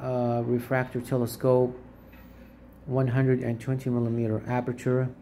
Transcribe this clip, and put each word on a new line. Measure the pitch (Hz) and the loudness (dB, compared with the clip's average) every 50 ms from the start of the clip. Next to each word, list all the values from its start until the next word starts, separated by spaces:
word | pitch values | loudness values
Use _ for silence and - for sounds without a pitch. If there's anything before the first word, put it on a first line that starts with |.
a | 127 127 127 123 123 120 117 120 117 | -6 -4 -2 0 0 0 0 0 0
refractor | 120 123 120 120 - 135 127 127 127 - 123 | 0 0 -2 0 0 0 0 0 -2 -4 -6
telescope, | 120 - 135 127 120 117 - - - 131 127 127 127 123 123 - - - - - - - - - - - - - - - - - - - - - - 139 | -4 -2 0 0 0 -2 -2 0 2 4 6 6 4 2 -2 -6 -14 -18 -20 -20 -20 -20 -20 -20 -20 -20 -20 -20 -20 -20 -20 -20 -20 -20 -20 -16 -8 -2
one | 127 131 131 123 | 0 0 2 2
hundred | 117 131 131 131 127 127 123 | 2 2 4 4 4 2 2
and | 120 117 113 | -2 -4 -4
twenty | - 131 131 131 - 127 | -2 -4 -4 -2 -2 0
millimeter | 123 120 117 113 117 117 117 110 110 107 - 120 | 0 0 0 0 0 0 0 0 0 -2 -2 -2
aperture | 123 123 123 127 120 - - 131 127 127 131 127 - - | -2 -2 -2 -2 -4 -2 0 0 2 2 2 0 -4 -8